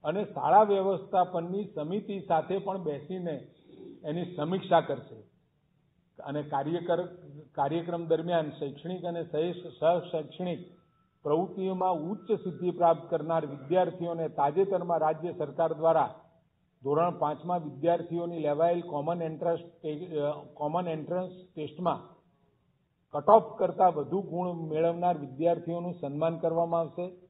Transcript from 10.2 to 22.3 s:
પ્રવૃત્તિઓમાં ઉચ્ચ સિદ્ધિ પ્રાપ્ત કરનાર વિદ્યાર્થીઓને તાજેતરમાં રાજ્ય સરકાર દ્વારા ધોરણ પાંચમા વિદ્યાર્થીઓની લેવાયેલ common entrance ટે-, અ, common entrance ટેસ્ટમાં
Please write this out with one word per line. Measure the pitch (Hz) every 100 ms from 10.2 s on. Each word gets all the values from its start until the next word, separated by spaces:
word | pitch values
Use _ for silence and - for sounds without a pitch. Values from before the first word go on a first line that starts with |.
| 147 - 180 165 90 - _ _ _ _
પ્રવૃત્તિઓમાં | 147 151 185 - 190 185 185
ઉચ્ચ | 175 156 208 -
સિદ્ધિ | 220 185 143 180
પ્રાપ્ત | 170 170 165 -
કરનાર | 165 151 165 151
વિદ્યાર્થીઓને | 139 135 175 175 165 170 165 156
તાજેતરમાં | - 143 151 196 185 170 170
રાજ્ય | 156 156 170
સરકાર | 175 147 143 165
દ્વારા | 156 160 160 135 - - _ _ _ _ _
ધોરણ | 131 147 175 175
પાંચમા | 151 151 165 180
વિદ્યાર્થીઓની | 151 131 160 170 170 170 170 170
લેવાયેલ | 147 147 165 175
common | 170 147 147 175
entrance | 165 156 170 165
ટે-, | 170 - 160 151 170 156
અ, | 143 147 -
common | - 147 165 175
entrance | 160 147 175 180 180 - -
ટેસ્ટમાં | 151 - 175 123 - - _